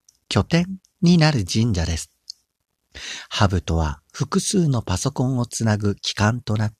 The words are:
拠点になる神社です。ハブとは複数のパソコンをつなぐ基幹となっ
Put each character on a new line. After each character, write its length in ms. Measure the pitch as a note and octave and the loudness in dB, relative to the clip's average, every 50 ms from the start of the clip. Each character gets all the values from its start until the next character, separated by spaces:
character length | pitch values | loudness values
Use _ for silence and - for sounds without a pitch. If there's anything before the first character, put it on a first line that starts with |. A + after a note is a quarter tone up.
| _ _ _ _ _ - | _ _ _ _ _ -2
拠 160 | - G#2+ F#2+ | 0 0 0
点 220 | - E3+ E3+ F3 F#3+ F#3+ F#3+ _ _ _ - | 2 2 0 0 0 -6 -12 _ _ _ 0
に 160 | - E3+ F3+ | 4 4 6
な 140 | E3+ D3+ D#3 | 6 4 4
る 140 | D3 A#2+ F#2 | 2 0 -2
神 300 | F2+ - A2 A2+ A#2+ G#2 | 0 0 0 2 2 0
社 120 | E2+ E2 | 0 -2
で 100 | D#2+ E2 | -2 -4
す。 140 | D#2 - - _ _ _ - - _ _ _ _ _ _ _ _ _ _ _ - - - - - - - - | -4 -6 -10 _ _ _ -20 -20 _ _ _ _ _ _ _ _ _ _ _ -20 -16 -14 -14 -14 -14 -12 -6
ハ 180 | - - G#2+ | 0 2 2
ブ 160 | F#2+ G2 F2 | 2 2 0
と 140 | - - E2 | 0 0 0
は 240 | D#2+ D#2+ D2+ C#2+ - _ _ | 0 0 0 -2 -6 _ _
複 280 | - - C#3+ - - G3 | -6 -6 -4 0 0 -2
数 280 | - - - G3 E3+ D3 | 0 0 0 2 2 2
の 140 | C3 A#2 | 2 0
パ 140 | - - F#2 | 0 -2 -2
ソ 160 | F2+ - C3+ | -2 -2 -2
コ 140 | - - C3 | -2 -2 0
ン 120 | B2+ C3+ B2 | 0 0 -2
を 80 | A#2+ | -2
つ 180 | - - - A2+ | -4 -4 -2 0
な 120 | A2+ G#2+ | 2 2
ぐ 180 | G#2 G#2 G2+ G2 | 2 0 -2 -2
基 240 | - - - - - | -4 -6 -6 -2 0
幹 240 | G#2 G#2+ A#2 B2 | 0 0 0 0
と 140 | - - G#2+ | -4 -4 -2
な 100 | G#2+ A2 | -2 -2
っ 80 | G#2+ - | -4 -6